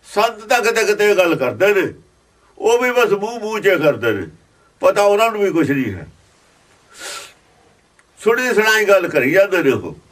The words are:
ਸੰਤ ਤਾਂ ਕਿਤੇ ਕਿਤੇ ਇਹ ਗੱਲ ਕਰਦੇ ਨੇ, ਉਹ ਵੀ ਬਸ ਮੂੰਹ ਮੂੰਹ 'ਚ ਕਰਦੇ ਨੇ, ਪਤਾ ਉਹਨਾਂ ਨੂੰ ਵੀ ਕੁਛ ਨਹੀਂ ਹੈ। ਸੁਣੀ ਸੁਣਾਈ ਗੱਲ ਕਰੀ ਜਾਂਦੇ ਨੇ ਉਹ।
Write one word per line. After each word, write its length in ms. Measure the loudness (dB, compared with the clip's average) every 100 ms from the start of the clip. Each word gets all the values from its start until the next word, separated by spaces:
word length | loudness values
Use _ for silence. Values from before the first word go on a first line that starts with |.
ਸੰਤ 360 | -6 -2 -2 -4
ਤਾਂ 220 | -4 0
ਕਿਤੇ 220 | 0 0
ਕਿਤੇ 280 | 0 2 2
ਇਹ 40 | 2
ਗੱਲ 200 | 2 0
ਕਰਦੇ 380 | -2 0 2
ਨੇ, 200 | 2 -2 -8 _ _ _ _ _ _
ਉਹ 220 | 0 0
ਵੀ 120 | 0
ਬਸ 200 | 0 2
ਮੂੰਹ 280 | 0 -4 -8
ਮੂੰਹ 200 | -8 -2
'ਚ 100 | 0
ਕਰਦੇ 420 | 2 0 0 -2
ਨੇ, 160 | -4 -8 -16 _ _ _ _
ਪਤਾ 220 | 0 2
ਉਹਨਾਂ 280 | 2 2 0
ਨੂੰ 100 | 0
ਵੀ 100 | -2
ਕੁਛ 180 | 0 -2
ਨਹੀਂ 240 | -2 -4
ਹੈ। 140 | -8 -16 _ _ _ _ _ _ _ _ -20 -16 -16 -18 _ _ _ _ _ _ _ _ _
ਸੁਣੀ 340 | -2 0 0
ਸੁਣਾਈ 320 | 0 2 2 4
ਗੱਲ 220 | 2 2
ਕਰੀ 240 | 0 2
ਜਾਂਦੇ 320 | 2 2 2
ਨੇ 80 | 0
ਉਹ। 260 | 0 -6 -16 _